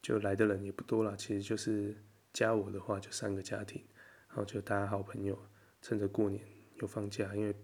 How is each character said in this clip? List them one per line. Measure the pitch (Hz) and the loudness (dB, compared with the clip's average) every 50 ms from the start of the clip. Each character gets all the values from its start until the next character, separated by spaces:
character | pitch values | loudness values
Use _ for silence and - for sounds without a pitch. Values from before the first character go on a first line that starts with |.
就 | - - 117 107 | 2 2 2 2
来 | 101 98 98 | 4 2 4
的 | 101 110 | 6 6
人 | 107 101 95 101 | 6 6 2 0
也 | 98 | -4
不 | 98 - - | -6 -6 -2
多 | - 117 110 110 | 0 2 2 2
啦， | 107 101 | 2 0
其 | 95 - - 107 | -4 -4 -2 -2
实 | 101 | -2
就 | 98 - 113 | 0 0 -2
是 | 107 - 110 110 104 101 104 107 - - - - - _ _ | -2 0 0 0 2 0 -2 -4 -8 -14 -20 -20 -20 _ _
加 | - - 117 110 113 | 0 2 4 4 4
我 | 107 98 98 | 4 2 0
的 | 98 98 | -4 -6
话 | 92 - 104 | -2 -2 -2
就 | 95 95 - | -2 -2 -6
三 | - - - 101 98 | -6 -2 -2 0 -2
个 | 98 | -2
家 | 92 - 104 101 104 | -2 -4 -4 -4 -6
庭， | 98 - - - - - - - - - - - _ | -6 -10 -12 -12 -14 -20 -20 -20 -20 -20 -20 -20 _
然 | - | -4
后 | - 101 | -4 -4
就 | 101 - 104 | -2 -4 -6
大 | 95 - 107 101 | -2 0 2 2
家 | 101 | 2
好 | 98 101 98 98 | 2 0 -2 -2
朋 | - - 104 98 | -4 -6 -4 -2
友， | 101 98 - - - - - - - _ _ | -2 -2 -4 -8 -20 -20 -20 -20 -20 _ _
趁 | - - 117 107 | -4 -2 0 2
着 | 101 | 2
过 | 98 101 - 107 101 | 0 2 2 2 2
年 | 98 101 - - - - - - - | 2 -2 -6 -12 -20 -20 -20 -20 -8
有 | - - | -6 -6
放 | 101 - 110 104 101 | -4 -4 -4 -4 -4
假， | 104 - 107 98 101 | -2 -2 -2 -2 0
因 | 104 107 | 0 0
为 | 104 101 101 | 0 -2 -4